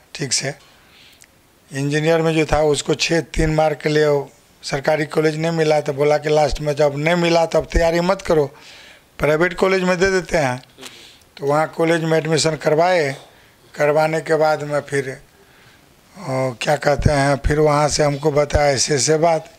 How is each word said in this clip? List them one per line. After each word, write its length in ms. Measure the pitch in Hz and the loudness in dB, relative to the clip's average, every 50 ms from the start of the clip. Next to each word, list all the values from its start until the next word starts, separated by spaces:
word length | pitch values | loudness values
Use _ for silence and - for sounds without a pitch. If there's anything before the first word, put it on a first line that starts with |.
| _ _ - | _ _ -12
ठीक 180 | - 151 127 | -10 -6 -4
से। 220 | - - - 135 143 - - - - _ _ _ - - - - - - - _ _ _ _ _ _ _ _ - | -4 -4 -4 -6 -10 -10 -18 -20 -20 _ _ _ -20 -20 -20 -20 -20 -20 -20 _ _ _ _ _ _ _ _ -12
इंजीनियर 520 | 156 135 139 143 147 151 151 160 165 160 | -8 -6 -4 -2 -2 0 0 2 2 2
में 120 | 160 165 160 | 2 0 0
जो 120 | 160 156 | 0 0
था 160 | - 151 147 156 | 0 0 0 2
उसको 300 | 151 147 131 - - 156 | 2 0 0 -2 -4 -2
छः 260 | - - - 170 165 147 - - | -2 -2 -2 -2 -2 -2 -4 -4
तीन 200 | - 160 156 156 | -2 -2 0 2
मार्क 260 | 156 156 156 151 143 | 2 0 0 0 -2
के 60 | - 151 | -4 0
लिए 180 | 151 151 151 | 2 2 2
वो 240 | 147 147 143 135 135 - _ _ _ _ _ | 2 2 0 -2 -6 -16 _ _ _ _ _
सरकारी 440 | - - 160 139 135 156 156 151 156 | -10 -8 -6 -4 0 0 0 0 -2
कॉलेज 300 | 147 - 165 156 160 156 | -2 -2 0 0 0 0
नहीं 160 | 156 160 170 | 0 -4 -2
मिला, 280 | 165 165 160 156 151 151 | 0 0 2 2 2 0
तो 120 | 143 151 | 0 -2
बोला 260 | 143 135 147 147 151 151 | -2 0 0 2 0 0
कि 100 | 143 151 | 0 0
लास्ट 320 | 151 151 151 139 - - | 2 2 2 0 0 -4
में 140 | 147 147 143 | -4 -4 0
जब 160 | 135 151 143 139 | 0 0 0 0
नहीं 200 | 147 151 160 175 | 0 -2 0 0
मिला 300 | 175 170 170 170 170 165 | 2 2 2 2 2 0
तब 220 | 160 - 160 156 - | 2 0 -2 -2 0
तैयारी 280 | - 170 165 165 170 170 | 0 0 2 2 0 0
मत 200 | 170 180 196 190 | 0 0 -2 -2
करो, 240 | - - 175 151 143 131 - - - - - - - - - - _ _ _ - | 0 0 0 0 0 -2 -6 -16 -20 -20 -20 -20 -20 -20 -20 -20 _ _ _ -4
प्राइवेट 360 | - 143 156 156 175 180 175 | -2 0 0 0 0 -2 0
कॉलेज 280 | - 196 190 190 190 | 0 0 0 2 0
में 160 | 180 180 185 170 | 0 0 0 2
दे 120 | 185 196 | 2 2
देते 260 | 190 185 165 - - | 0 0 -2 -2 -2
हैं। 260 | 170 143 127 123 127 - _ - - 131 - - - - - - - _ _ - | 0 0 -2 -4 -6 -10 _ -20 -20 -20 -20 -20 -20 -20 -20 -20 -20 _ _ -14
तो 100 | - 147 | -8 -2
वहाँ 200 | 139 147 151 160 156 | 0 0 0 0 -2
कॉलेज 340 | - - 165 160 170 165 | -2 -2 0 0 0 0
में 140 | 160 160 160 160 | 0 0 0 0
एडमिशन 380 | 147 156 165 143 - 160 156 | 0 0 -2 0 0 -2 -2
करवाए, 560 | 143 - 160 151 151 170 185 185 175 151 135 139 - - - _ _ _ _ _ _ _ - - | 0 0 0 2 4 4 2 2 2 0 -2 -4 -8 -14 -20 _ _ _ _ _ _ _ -12 -4
करवाने 460 | - 147 147 147 156 156 156 160 160 | -2 0 2 2 2 2 0 0 -4
के 140 | 147 156 160 | -2 0 0
बाद 280 | 151 156 156 156 143 | 2 2 2 0 0
में 180 | 147 147 147 143 | -4 -4 -4 -6
फिर, 280 | 135 - 143 139 131 135 | -4 -4 -4 -4 -4 -6
ओ, 60 | 131 - - _ _ _ _ _ _ _ - - - _ _ _ _ _ _ _ - 185 196 143 131 131 131 131 120 - | -12 -16 -18 _ _ _ _ _ _ _ -20 -20 -20 _ _ _ _ _ _ _ -20 -14 -8 -6 -4 -2 -2 -4 -4 -4
क्या 140 | - 156 151 | -2 -2 -2
कहते 360 | 139 - 147 143 - - - | 0 2 0 0 2 2 2
हैं, 240 | 151 139 139 143 139 | 2 2 2 2 0
फिर 240 | 127 - - 151 151 | 0 0 0 2 2
वहाँ 280 | 151 151 143 147 151 143 | 2 4 4 2 2 0
से 140 | - - | 0 0
हमको 280 | 151 143 143 135 147 156 | 0 0 0 0 -2 0
बताया 400 | 139 147 147 139 - 151 147 143 | 2 0 0 2 2 2 2 2
ऐसे 220 | 139 120 - - 151 | 2 0 0 0 0
ऐसे 220 | 135 117 147 156 | 0 2 2 2
बात 320 | 156 160 170 165 156 151 - - | 2 2 2 2 0 -4 -8 -18